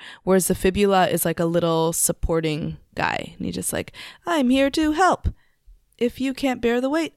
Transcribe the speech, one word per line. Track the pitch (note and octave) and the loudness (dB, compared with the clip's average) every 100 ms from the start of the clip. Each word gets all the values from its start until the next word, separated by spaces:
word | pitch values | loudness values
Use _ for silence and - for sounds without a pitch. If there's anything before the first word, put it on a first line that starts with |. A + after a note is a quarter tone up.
| - - | -16 -6
whereas | - F#3+ - | 2 4 4
the | |
fibula | F#3 F#3+ F#3 G3+ F#3+ F3 | 0 0 2 4 4 4
is | E3+ | 2
like | E3+ E3 | 0 0
a | |
little | E3+ E3+ E3+ E3 D#3+ | 0 0 0 2 0
supporting | E3 - - - E3 D#3 D3+ D#3 D#3 _ | 0 -2 -2 -2 0 -2 -2 -6 -10 _
guy. | - - G#1+ G1+ - | -4 -2 -2 -6 -10
And | - | -8
he's | F3 | -6
just | F3+ | -6
like, | - - - - - - | -6 -8 -12 -20 -12 -4
"I'm | E4 B3 | 0 2
here | C4+ C#4 | 2 2
to | D#4+ D#4 | 0 0
help. | D#4 F4+ A#3+ - - _ _ - - _ - | 2 2 2 -2 -6 _ _ -20 -20 _ -4
If | A#3+ - | -4 -2
you | C4 | -6
can't | C4 C#4 B3 | -2 -2 -2
bear | A#3 A#3+ | 0 0
the | C4+ | 0
weight, | D#4 D#4 | 0 -2